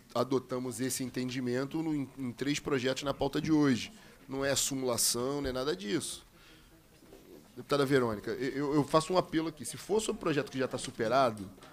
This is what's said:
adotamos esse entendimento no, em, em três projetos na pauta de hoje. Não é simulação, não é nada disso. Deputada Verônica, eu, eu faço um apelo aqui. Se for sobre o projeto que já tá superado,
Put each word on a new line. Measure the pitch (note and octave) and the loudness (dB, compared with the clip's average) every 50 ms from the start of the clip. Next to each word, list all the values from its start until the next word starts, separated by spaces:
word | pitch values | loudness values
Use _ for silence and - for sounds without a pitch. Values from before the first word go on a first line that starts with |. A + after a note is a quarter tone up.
| - - - | -4 -4 0
adotamos | A#2+ B2 C3 C3+ B2 B2+ - B2+ B2+ B2+ B2+ A#2 A2 | 0 0 2 2 0 0 -2 -6 -6 -6 -6 -6 -4
esse | C3 B2+ - - C3 | -4 -4 -2 -4 -6
entendimento | B2 - B2+ B2+ B2+ B2 C3+ B2+ B2 A#2+ B2+ C#3 C#3 C#3+ D#3+ | -4 -4 -4 -4 -4 -4 -4 -2 -2 -2 -2 -2 -2 -4 -4
no, | D#3+ D#3+ D3+ | -2 -2 -2
em, | C#3+ C3+ B2 - | -2 -4 -6 -8
em | C3 C3+ B2 A#2+ | -8 -8 -8 -6
três | - C3 C#3+ D3 - | -4 -2 -2 -2 -2
projetos | - D3+ D3 B2+ B2 C3 C3 - D3 | -2 -2 -2 0 0 0 -2 0 -2
na | C#3 C3+ | -4 -2
pauta | - C#3 C#3 - D3+ | -2 -2 -2 -2 -2
de | D3+ D#3 | 0 2
hoje. | D#3 D3+ D3 C#3 B2 G#2 F#2+ - - - - - - - - | 4 6 6 6 4 2 0 -8 -12 -18 -20 -20 -20 -20 -14
Não | - C3+ C3+ C#3 | -8 -6 -2 0
é | C#3 C3+ | 0 2
simulação, | - - - C#3 C3 C3 B2 A#2 G#2+ - - - A#2+ B2 C3+ C#3+ C#3+ | 2 0 0 -2 -2 0 0 0 2 2 2 2 2 0 0 -2 -2
não | C#3 C3 | -2 -2
é | B2 | -2
nada | B2+ C3 D3 F3 | -2 -2 -2 -2
disso. | F#3 G3+ G#3 F#3 C#3 - - - - - - - - - - - - - - - - - - - - - - - - - - - - - - - | -4 -4 -2 -2 -2 -2 -4 -10 -12 -14 -20 -20 -20 -20 -20 -20 -20 -20 -20 -20 -20 -20 -20 -20 -20 -20 -20 -20 -20 -20 -20 -20 -20 -20 -20 -16
Deputada | A#2+ B2 - D3 C#3+ C#3 | -12 -2 0 2 4 4
Verônica, | C3 C#3+ C3 B2 A#2 G#2+ G2+ - A#2 | 6 6 6 6 4 0 -2 -2 -4
eu, | G#2 - C3 C3 - C3+ D3 C#3 D3 | -4 -2 -2 -2 -2 -2 -2 2 2
eu | D3+ C3+ | 2 2
faço | - - D#3 D3+ - F#3 | 4 4 2 4 4 2
um | |
apelo | F3+ - - - D#3+ D#3+ | 2 2 2 -2 -2 -2
aqui. | E3 D#3+ - A2 | -2 -6 -8 -10
Se | - - | -10 -10
for | - - - G3 A3 | -10 -4 0 0 0
sobre | - - A3 - | 0 -2 -4 -2
o | |
projeto | - - C3+ C#3+ B2+ - | 0 2 2 2 0 -2
que | - C3 | -2 -2
já | B2+ | -2
tá | A#2+ - | -2 -2
superado, | A#2+ - C3+ - - A2+ A2 B2 C#3 C3+ A#2+ A2 G#2 F#2+ F#2+ - - - - | -6 -6 -6 -4 -2 0 4 6 6 6 4 2 -2 -10 -12 -12 -18 -20 -20